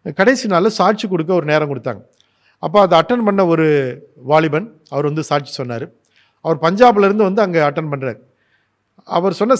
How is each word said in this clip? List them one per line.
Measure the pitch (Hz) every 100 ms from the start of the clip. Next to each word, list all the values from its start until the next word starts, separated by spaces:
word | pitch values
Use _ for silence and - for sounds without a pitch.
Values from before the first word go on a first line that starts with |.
| 170 147
கடைசி | 202 254 220
நாள்ல | 175 214
சாட்சி | 214 185 214 208
கொடுக்க | 180 160
ஒரு | 180 151
நேரம் | 151 147 131
கொடுத்தாங்க. | 123 101 - _ _ _ _ _
அப்ப | 160 202
அதை | 190 165
அட்டெண்ட் | 165 240
பண்ண | 208 196 175
ஒரு | 160 156 147 127 139 - _
வாலிபன், | 127 156 160 151 226 - _
அவர் | 143
வந்து | 147 156
சாட்சி | 147 147 139 -
சொன்னாரு. | 123 117 135 _ _ _ _ _
அவர் | 156 160
பஞ்சாப்ல | 160 196 247 208
இருந்து | 196 214
வந்து | 196 202
அங்க | 196 165 147
அட்டெண்ட் | 151 156
பண்றாரு. | 139 131 110 _ _ _ _ _ _ _ _
அவர் | - 175 190
சொன்ன | 170 214